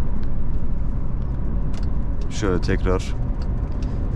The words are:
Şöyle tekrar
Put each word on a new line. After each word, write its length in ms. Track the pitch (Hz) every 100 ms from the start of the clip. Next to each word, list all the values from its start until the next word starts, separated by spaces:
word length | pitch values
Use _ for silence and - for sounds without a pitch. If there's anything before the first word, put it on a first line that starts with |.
| - - - - - - - - - - - - - - - - - - - - - - -
Şöyle 320 | - 101 87
tekrar 540 | - 95 92 90 - - - - - - - - - - -